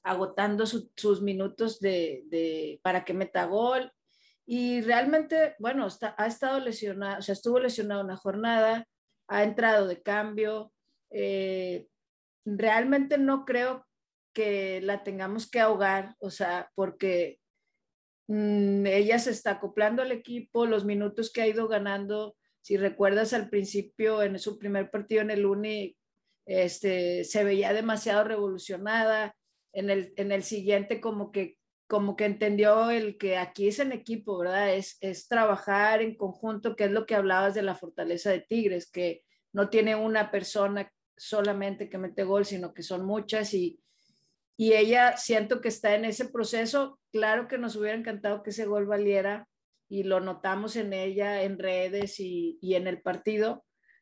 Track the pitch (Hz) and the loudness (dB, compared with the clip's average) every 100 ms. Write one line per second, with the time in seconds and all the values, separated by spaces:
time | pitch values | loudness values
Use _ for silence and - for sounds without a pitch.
0 | 190 185 190 - 208 208 214 233 - - | -4 -2 -2 0 0 0 -2 -4 -8 -2
1 | 208 190 202 190 190 - 220 220 196 180 | 2 2 0 -2 -4 -2 -4 0 0 0
2 | 165 131 156 165 165 160 151 147 185 180 | -2 -6 -6 -2 -2 -2 -6 -4 -2 -2
3 | 180 180 185 185 175 202 240 254 262 _ | -2 -4 -2 -2 0 0 0 0 -4 _
4 | _ _ _ _ - 240 247 247 220 240 | _ _ _ _ -6 -2 0 0 2 4
5 | 269 311 302 320 302 254 226 269 196 - | 4 4 4 2 2 0 -4 -2 -2 -4
6 | 214 - 220 226 262 269 254 214 208 190 | -6 -2 -4 -2 -2 -2 -4 -6 -6 -6
7 | 202 196 202 196 233 247 254 233 208 202 | -6 -6 -6 -4 0 2 2 -2 -4 -4
8 | 190 185 196 196 233 226 220 226 - _ | -4 -6 -6 -2 2 4 4 2 -6 _
9 | _ _ - 202 208 208 226 208 196 175 | _ _ -4 0 2 2 4 6 4 -2
10 | - 208 214 208 214 214 214 _ _ _ | -2 -2 -2 -2 -2 -4 -10 _ _ _
11 | _ 202 202 196 190 190 180 175 - _ | _ -4 -2 -2 -2 -4 -4 -6 -10 _
12 | _ _ _ _ 214 202 220 220 254 277 | _ _ _ _ -6 0 4 4 4 2
13 | 277 285 269 269 262 240 254 254 _ _ | 4 2 4 2 0 0 0 -4 _ _
14 | _ _ _ - 214 196 190 185 190 202 | _ _ _ -2 0 0 -2 -4 -2 -4
15 | 202 190 190 220 - 240 220 196 196 196 | -4 -6 -6 -6 -2 2 4 4 2 2
16 | 196 - 196 - 180 175 - - 185 190 | -4 -10 -10 -4 -2 -2 -4 -4 -4 -2
17 | 190 175 156 - _ _ _ _ _ _ | 0 2 0 -4 _ _ _ _ _ _
18 | _ _ - 214 208 208 202 202 196 202 | _ _ -4 0 2 2 4 2 4 4
19 | 208 233 240 208 220 196 196 214 214 240 | 4 2 0 -2 -4 -4 -4 0 2 2
20 | 262 233 240 240 - 233 233 214 202 202 | -2 -4 -8 -12 -4 0 2 2 0 0
21 | 208 208 220 233 220 214 220 208 202 196 | -2 -2 -4 0 0 2 0 -2 -2 -4
22 | 202 214 208 - _ _ - 196 196 202 | -4 -6 -6 -12 _ _ -2 0 0 2
23 | 196 202 220 233 202 202 196 202 196 - | 4 4 2 0 0 -2 -2 -4 -6 -2
24 | 220 214 202 190 214 208 202 196 196 208 | 0 2 0 -2 -8 -6 -4 -2 -2 -6
25 | 208 220 214 208 202 196 214 214 190 - | 0 0 2 2 2 0 -2 -4 -8 -12
26 | _ _ _ _ - 185 180 - 196 185 | _ _ _ _ -2 2 2 0 0 0
27 | 175 175 - 214 202 196 196 214 226 220 | 0 -2 -2 0 2 2 2 0 0 -2
28 | 226 202 214 214 202 185 - 180 202 226 | 2 2 2 0 -2 -4 -8 -6 -2 2
29 | 220 220 208 - _ _ _ 196 196 196 | 2 2 -2 -8 _ _ _ -4 0 0
30 | 185 - 202 196 190 214 190 202 202 226 | -2 -4 -2 -2 -2 -4 2 2 0 -4
31 | 226 208 208 202 175 _ _ _ - 208 | -4 -6 -6 -6 -6 _ _ _ -2 0
32 | 202 190 208 202 214 208 208 220 226 233 | 0 0 -2 0 0 4 6 6 4 0
33 | 214 202 190 185 180 - 202 208 277 247 | -2 -4 -2 -2 -4 0 0 0 -2 -4
34 | - 220 208 185 180 190 202 190 190 - | -6 -8 -4 -4 0 0 2 0 -4 -8
35 | 190 175 - 233 214 196 - 196 214 220 | -8 -8 -2 2 2 2 0 2 4 4
36 | 226 220 190 - 220 214 233 226 202 214 | 0 -4 -8 -6 -8 -4 -4 -2 0 0
37 | 220 208 190 185 196 202 196 180 170 - | 0 0 2 2 2 0 -2 -4 -10 -8
38 | 170 175 208 180 - 226 202 180 - 180 | -4 -2 0 -2 0 0 0 -2 -6 -4
39 | 175 170 _ _ _ 196 202 220 220 214 | -4 -4 _ _ _ -2 2 4 4 2
40 | 220 220 214 202 185 214 202 202 196 _ | 2 2 0 -2 -2 0 0 0 -6 _
41 | _ - - 214 202 196 196 196 208 185 | _ -16 -4 0 0 0 -4 -6 -8 -8
42 | 185 196 190 202 202 185 175 - 165 180 | -6 -4 0 2 0 -4 -10 -12 -8 -6
43 | 190 214 214 220 208 190 175 - _ _ | -4 -4 -2 -4 -2 -2 -2 -6 _ _
44 | _ _ _ _ _ - 220 214 214 240 | _ _ _ _ _ 0 4 6 6 8
45 | 214 - - 220 220 240 233 226 208 208 | 6 4 2 2 2 -2 -2 -2 2 2
46 | 226 214 254 233 214 226 226 277 269 - | 0 -4 -6 -4 -2 -2 0 0 -2 -8
47 | _ 220 214 226 240 254 233 220 208 226 | _ 0 2 0 -2 -4 -4 -4 -4 -4
48 | 226 208 208 208 214 202 208 208 202 208 | -6 -4 -4 -4 -6 -6 -2 0 0 0
49 | 208 196 196 214 - _ _ _ - 196 | 2 2 0 -4 -10 _ _ _ -10 -4
50 | 190 185 185 180 190 196 214 226 202 190 | 0 0 -2 -6 -4 -2 -4 -4 -4 -4
51 | 190 190 202 202 196 180 190 185 185 202 | -4 -2 -2 0 -2 -2 -2 0 0 -2
52 | 202 - 185 175 170 - 185 180 180 175 | -4 -6 -6 -2 -4 -4 0 2 0 -4
53 | 185 175 214 214 220 - _ _ _ _ | -4 -2 0 0 0 -2 _ _ _ _